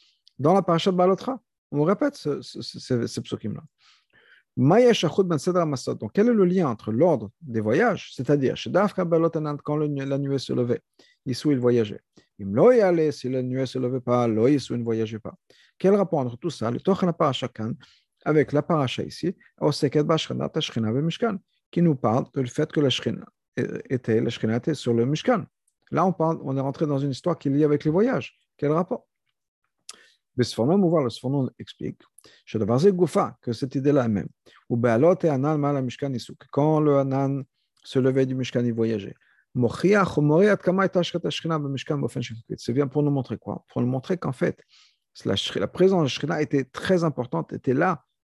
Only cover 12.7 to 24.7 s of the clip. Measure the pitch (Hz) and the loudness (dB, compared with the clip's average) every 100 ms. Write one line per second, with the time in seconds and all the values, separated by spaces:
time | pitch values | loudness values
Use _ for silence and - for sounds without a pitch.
12.7 | 254 190 170 156 - 127 131 127 127 131 | 6 4 2 0 -2 -4 -4 -4 -4 -4
13.7 | 131 123 127 127 123 120 110 120 147 - | -4 -4 -4 0 0 2 2 2 2 0
14.7 | 120 117 113 107 110 - - _ _ _ | -6 -4 -2 -4 -6 -12 -18 _ _ _
15.7 | - 185 202 185 156 123 117 - - 113 | -2 2 2 2 0 -2 -4 -8 -4 -4
16.7 | 123 - 190 180 160 151 131 123 - 110 | -2 0 2 0 2 0 0 -6 -8 -8
17.7 | 147 - _ _ _ - 151 135 147 147 | -8 -12 _ _ _ 0 2 2 0 2
18.7 | 160 127 - - - 165 - _ - 151 | 0 0 -2 -8 -6 -6 -8 _ -2 -2
19.7 | 143 143 151 151 156 - 127 147 160 - | 0 0 2 2 0 -2 -6 -4 -4 -4
20.7 | 123 110 123 165 - 233 190 _ _ _ | -4 -2 -2 -2 -2 -4 -4 _ _ _
21.7 | 170 175 135 113 120 - 143 123 - 151 | 2 2 2 0 0 -2 -4 -4 -2 -2
22.7 | 160 139 - 120 - - _ _ - - | 2 2 0 -4 -6 -12 _ _ -6 -6
23.7 | - - 127 - 113 127 - 117 117 - | -6 -6 -4 0 0 0 -2 -2 -2 -2